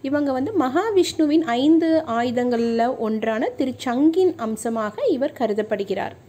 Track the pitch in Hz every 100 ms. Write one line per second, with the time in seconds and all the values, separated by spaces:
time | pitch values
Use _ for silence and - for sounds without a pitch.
0 | 277 294 285 262 285 415 254 285 440 392
1 | - - 302 311 320 240 285 320 320 320
2 | 311 233 247 240 247 233 233 233 233 -
3 | 220 220 220 220 370 494 262 247 254 240
4 | 311 330 370 - 226 220 233 226 214 214
5 | 539 269 285 - 226 208 214 208 202 185
6 | - -